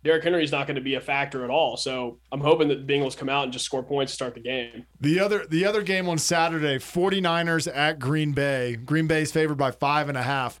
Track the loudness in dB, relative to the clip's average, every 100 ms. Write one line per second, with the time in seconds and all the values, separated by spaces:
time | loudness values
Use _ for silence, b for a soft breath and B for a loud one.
0 | 2 2 2 2 2 -2 -2 -4 -2 -4
1 | -2 -4 -2 -4 -2 2 2 0 -6 -4
2 | -6 -8 _ -2 4 4 4 2 0 0
3 | 0 -4 -2 -2 -2 -4 -4 -4 -2 -2
4 | -2 -4 -8 -8 -6 -6 -6 -12 -20 _
5 | 2 2 2 0 0 0 2 0 0 0
6 | 0 0 2 2 2 2 0 -2 -2 0
7 | 2 2 2 0 2 0 0 0 0 0
8 | 0 0 0 0 0 0 -2 -4 -2 0
9 | 2 2 0 2 0 2 0 0 0 2
10 | 0 -2 -2 -2 -2 -6